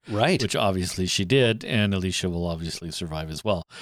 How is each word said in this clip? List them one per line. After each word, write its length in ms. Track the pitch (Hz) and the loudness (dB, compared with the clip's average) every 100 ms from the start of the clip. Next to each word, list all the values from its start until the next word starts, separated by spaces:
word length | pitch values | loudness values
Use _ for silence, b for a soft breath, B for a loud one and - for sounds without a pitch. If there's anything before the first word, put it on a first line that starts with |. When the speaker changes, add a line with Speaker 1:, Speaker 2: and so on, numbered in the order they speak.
| - | -4
Speaker 1:
Right. 320 | 107 143 185 | 2 2 2
Speaker 2:
which 140 | 107 - | 0 0
obviously 500 | 101 92 90 - 90 | 2 2 -2 -2 0
she 180 | - | 0
did, 400 | 92 135 120 110 | 2 4 4 2
and 280 | - 110 104 | 0 2 2
Alicia 340 | 98 92 - 92 | 2 0 0 -2
will 160 | 85 87 | 0 -2
obviously 440 | 82 82 - 82 | -2 -6 -6 -8
survive 400 | - 85 78 78 | -8 -6 -6 -6
as 140 | 76 | -4
well. 200 | 107 90 - B | -2 -2 -4 B